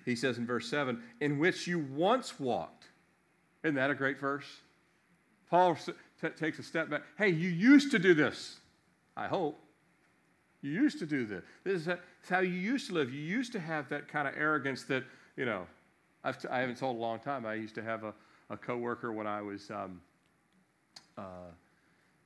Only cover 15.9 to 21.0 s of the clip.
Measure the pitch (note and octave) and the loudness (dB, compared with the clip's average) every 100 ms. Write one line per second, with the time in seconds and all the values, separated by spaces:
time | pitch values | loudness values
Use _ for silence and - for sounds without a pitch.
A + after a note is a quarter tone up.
15.9 | _ _ _ C#3 B2+ - B2+ B2+ A#2+ C3 | _ _ _ -8 -6 -4 -2 -2 -4 -4
16.9 | A#2 A#2 A2+ C#3 C#3 A2+ A2 A2 - A2 | -4 -4 -4 -6 -6 -4 -6 -6 -8 -6
17.9 | A2 G#2+ - - - - G#2 - B2 A#2+ | -6 -6 -12 -20 -20 -14 -10 -6 -4 -4
18.9 | A#2 A#2+ G#2+ G#2+ G#2 G#2 G2+ - G#2 G2 | -4 -6 -4 -4 -4 -6 -10 -10 -8 -8
19.9 | F2+ - _ _ _ _ _ _ _ _ | -12 -20 _ _ _ _ _ _ _ _
20.9 | - | -20